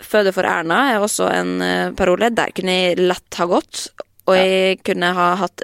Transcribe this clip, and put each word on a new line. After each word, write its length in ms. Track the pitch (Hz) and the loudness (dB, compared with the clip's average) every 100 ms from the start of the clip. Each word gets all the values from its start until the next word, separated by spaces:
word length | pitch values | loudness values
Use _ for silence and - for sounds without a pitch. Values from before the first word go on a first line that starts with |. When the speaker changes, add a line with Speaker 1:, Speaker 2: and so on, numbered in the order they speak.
Speaker 1:
føde 300 | - 214 196 | 0 2 2
for 100 | 190 | 0
Erna» 500 | 180 185 165 185 277 | 0 0 0 2 2
er 60 | 220 | 2
også 300 | 208 - 185 | 0 0 0
en, 300 | 180 180 180 | 0 -2 -2
eh, 300 | 180 180 180 | -2 -2 -2
parole. 400 | - 185 180 226 | 0 0 2 0
Der 120 | 220 - | 0 -4
kunne 160 | - 185 | -4 -2
jeg 240 | 185 180 175 | 0 0 2
lett 380 | 180 180 - | 0 -2 -6
ha 100 | - 175 | -4 0
gått, 420 | 220 - - - - - _ - | 0 -2 -10 -14 -14 -20 _ 0
og 100 | 185 | 2
Speaker 2:
Ja. 60 | |
Speaker 1:
jeg 400 | 190 190 190 185 | 4 2 0 0
kunne 280 | - 185 180 | -4 -2 0
ha 240 | 180 175 180 | 0 0 0
hatt 240 | 175 - | -4 -4